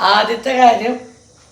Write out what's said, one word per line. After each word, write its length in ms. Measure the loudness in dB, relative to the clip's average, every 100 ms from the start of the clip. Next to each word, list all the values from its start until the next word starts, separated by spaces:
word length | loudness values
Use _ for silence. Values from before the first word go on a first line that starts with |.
| 0
ആദ്യത്തെ 420 | 0 0 -4 -4 2
കാര്യം 320 | 2 2 -2 -8 -12 -20 _ _ _